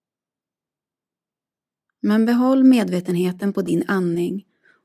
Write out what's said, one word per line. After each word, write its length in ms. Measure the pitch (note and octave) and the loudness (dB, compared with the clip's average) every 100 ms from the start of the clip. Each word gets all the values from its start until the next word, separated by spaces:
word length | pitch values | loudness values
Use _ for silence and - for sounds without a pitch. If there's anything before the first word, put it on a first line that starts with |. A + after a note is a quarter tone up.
| _ _ _ _ _ _ _ _ _ _ _ _ _ _ _ _ _ _ _ _ | _ _ _ _ _ _ _ _ _ _ _ _ _ _ _ _ _ _ _ _
Men 260 | G#3 A3 A3+ | -2 0 2
behåll 380 | A#3+ B3+ C4+ | 2 2 4
medvetenheten 880 | C4 B3 G3 F3+ F3+ F3 F3+ F3+ G3+ | 4 4 2 -4 -2 -2 -2 -2 -6
på 100 | G3 | -4
din 220 | F3+ E3 - | -2 -2 -2
andning 580 | G3 F3 E3+ F3 G3 - _ _ _ | -2 -2 -2 -4 -6 -12 _ _ _